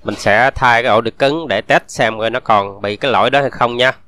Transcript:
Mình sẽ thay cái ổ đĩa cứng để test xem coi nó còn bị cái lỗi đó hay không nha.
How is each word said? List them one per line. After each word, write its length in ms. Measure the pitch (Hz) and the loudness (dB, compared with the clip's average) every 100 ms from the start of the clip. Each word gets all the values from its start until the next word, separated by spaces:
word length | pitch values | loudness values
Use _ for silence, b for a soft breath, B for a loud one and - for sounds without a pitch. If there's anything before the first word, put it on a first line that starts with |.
Mình 120 | - 104 | -10 -4
sẽ 360 | 110 104 127 | 0 2 2
thay 320 | - 127 117 | 2 2 2
cái 80 | 123 | 2
ổ 100 | 107 | 0
đĩa 100 | 117 | 0
cứng 360 | - 139 156 156 | -2 -2 -2 -2
để 140 | 101 | -4
test 220 | - 156 - | 0 0 0
xem 320 | - 120 113 | -2 -2 -2
coi 100 | 113 | -4
nó 100 | 120 | -4
còn 420 | - 107 101 98 | 0 0 0 -6
bị 140 | 101 104 | -8 -4
cái 160 | 139 | -2
lỗi 180 | 104 113 | 0 2
đó 120 | 135 | 2
hay 80 | 139 | -2
không 280 | - 120 120 | -2 -2 0
nha. 140 | 127 - | 0 -2